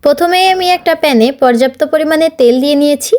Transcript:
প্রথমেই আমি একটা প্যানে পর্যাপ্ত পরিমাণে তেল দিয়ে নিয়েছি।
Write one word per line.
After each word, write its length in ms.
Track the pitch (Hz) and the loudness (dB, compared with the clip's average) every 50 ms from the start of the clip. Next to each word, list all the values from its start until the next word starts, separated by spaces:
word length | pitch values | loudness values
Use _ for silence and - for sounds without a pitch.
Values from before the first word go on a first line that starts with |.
| - | 0
প্রথমেই 420 | 294 285 285 339 349 359 370 370 381 | 0 0 0 0 -2 0 0 0 0
আমি 200 | 370 370 370 359 | 0 0 0 -2
একটা 240 | 359 349 349 349 330 | -2 -2 -2 -4 -4
প্যানে 320 | 330 - 302 269 233 220 247 277 269 | -2 -2 0 2 2 2 0 0 0
পর্যাপ্ত 420 | - 254 247 226 247 262 254 - 311 | 0 0 2 2 0 -2 -2 -4 -6
পরিমাণে 440 | 294 302 311 311 302 320 311 320 320 320 - | -2 -2 -2 -2 -2 -2 0 -2 -2 0 0
তেল 180 | 262 240 240 254 | 2 2 2 2
দিয়ে 140 | 262 285 294 | 0 0 0
নিয়েছি। 400 | 285 294 294 294 277 - - - | 0 0 0 0 -2 -2 -2 -2